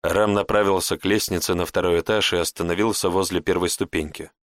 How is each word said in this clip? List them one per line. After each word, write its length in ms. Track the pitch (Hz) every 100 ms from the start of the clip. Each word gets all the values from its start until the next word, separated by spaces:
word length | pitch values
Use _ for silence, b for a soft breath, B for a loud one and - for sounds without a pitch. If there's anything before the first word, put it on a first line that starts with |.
Рам 300 | 85 92 107
направился 640 | 104 98 104 98 92 - -
к 80 |
лестнице 500 | 95 104 - 90 -
на 120 | 90 85
второй 340 | 95 90 85
этаж 320 | - 107 95
и 40 | 87
остановился 720 | 82 - 85 87 110 104 92
возле 300 | 92 90 90
первой 280 | 80 90 87
ступеньки. 600 | - 95 82 78 - 78 _